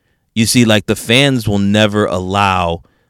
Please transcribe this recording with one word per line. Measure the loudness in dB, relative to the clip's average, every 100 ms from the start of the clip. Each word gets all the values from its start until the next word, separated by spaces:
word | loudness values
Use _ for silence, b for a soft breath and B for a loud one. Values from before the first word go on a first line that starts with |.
| _ _ _
You | -2
see, | 0 2
like, | 4 2 0
the | -6
fans | 0 0 2 0 -2
will | -2
never | 0 2 0 0
allow | -2 -4 -4 -2 0 0 -2 -6 -10 _ _